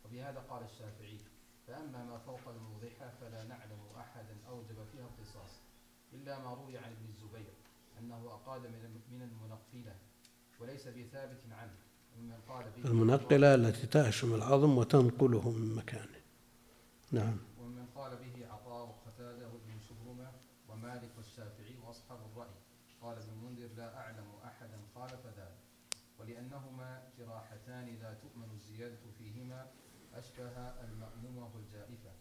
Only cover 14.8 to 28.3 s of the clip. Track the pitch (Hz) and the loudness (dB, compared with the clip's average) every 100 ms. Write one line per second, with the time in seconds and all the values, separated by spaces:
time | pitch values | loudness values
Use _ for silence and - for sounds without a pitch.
14.8 | 113 143 123 - 135 113 120 113 113 113 | 10 10 10 10 8 8 4 2 0 0
15.8 | - 110 110 - - - - - - - | -4 -8 -8 -14 -20 -20 -20 -20 -20 -20
16.8 | - - - 127 110 107 - - 120 123 | -20 -20 0 2 4 0 -6 -14 -12 -12
17.8 | 123 139 135 123 127 123 117 107 120 120 | -12 -10 -10 -10 -12 -14 -14 -14 -12 -10
18.8 | 117 107 113 113 120 120 117 113 110 110 | -10 -12 -16 -14 -12 -12 -12 -14 -14 -14
19.8 | 107 113 120 123 131 127 - - - 110 | -14 -14 -12 -12 -14 -16 -20 -20 -14 -12
20.8 | 117 120 113 113 107 - 107 107 107 127 | -8 -10 -10 -14 -16 -12 -14 -14 -16 -14
21.8 | 117 117 - 123 107 113 117 - - - | -16 -16 -16 -14 -12 -12 -14 -16 -20 -20
22.8 | - - 117 110 107 110 123 120 117 110 | -20 -14 -10 -10 -10 -10 -10 -10 -10 -10
23.8 | 117 131 110 110 104 101 - - 113 107 | -12 -10 -12 -12 -14 -14 -16 -14 -14 -14
24.8 | 104 123 131 127 117 101 90 - - - | -14 -12 -12 -10 -14 -14 -16 -18 -20 -20
25.8 | - - - - 110 117 127 139 131 127 | -8 -8 -8 -16 -14 -12 -10 -12 -12 -14
26.8 | 127 127 127 123 113 110 107 110 123 127 | -12 -14 -18 -16 -14 -14 -14 -16 -14 -12
27.8 | 120 113 110 107 - | -10 -12 -12 -14 -16